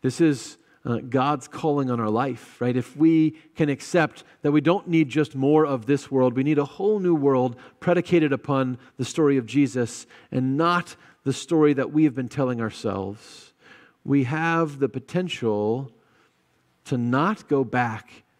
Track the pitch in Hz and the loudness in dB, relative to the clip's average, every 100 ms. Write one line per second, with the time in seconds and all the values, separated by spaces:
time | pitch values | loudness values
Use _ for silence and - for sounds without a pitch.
0 | 135 - 165 135 - - _ _ - 117 | -4 2 2 2 -6 -20 _ _ -6 -6
1 | 127 131 131 147 - - 160 143 131 120 | -2 -2 0 -2 -6 -6 -2 -2 -2 -2
2 | 110 110 135 120 - - 123 123 117 147 | 0 0 -2 -6 -14 -6 -2 -2 -4 2
3 | 160 160 156 151 _ - 156 135 - 180 | 4 4 2 0 _ -4 -2 -2 -2 0
4 | 151 - - _ 147 151 143 190 180 165 | 0 -4 -20 _ 0 2 2 0 0 0
5 | 151 139 147 135 135 151 156 135 110 139 | 2 0 -2 0 2 4 4 0 0 -2
6 | - 135 127 123 139 147 143 - 202 214 | 0 2 2 2 0 0 -2 -2 -2 0
7 | 180 160 139 135 123 120 - _ - 180 | 2 2 2 2 0 -4 -20 _ 0 0
8 | 170 175 156 135 - 135 131 123 - _ | 2 2 2 -2 -2 -2 -2 -6 -14 _
9 | 127 - 151 139 113 127 139 127 117 - | -6 0 2 2 0 0 2 0 -4 -6
10 | - - _ 131 131 135 170 175 - - | -18 -20 _ -4 -2 0 0 0 -4 -16
11 | - _ - 131 - 165 151 135 131 147 | -20 _ -6 -6 0 2 4 2 0 2
12 | 156 123 127 - 131 120 113 - 113 98 | 2 0 -8 -4 -4 -2 -4 -4 -6 -4
13 | 95 107 - - - _ - - - _ | -6 -10 -18 -20 -20 _ -20 -20 -20 _
14 | - 139 123 156 165 165 165 143 135 131 | 0 0 0 -2 0 0 -2 -2 -4 -4
15 | - 180 180 - 117 104 104 120 135 _ | -6 -6 -4 -4 -2 0 -2 -4 -6 _
16 | _ _ _ _ _ _ _ _ - 127 | _ _ _ _ _ _ _ _ -6 -4
17 | 120 127 170 214 - 143 123 123 120 113 | 0 0 0 -2 -2 -2 0 -2 -2 -4
18 | - - _ | -14 -20 _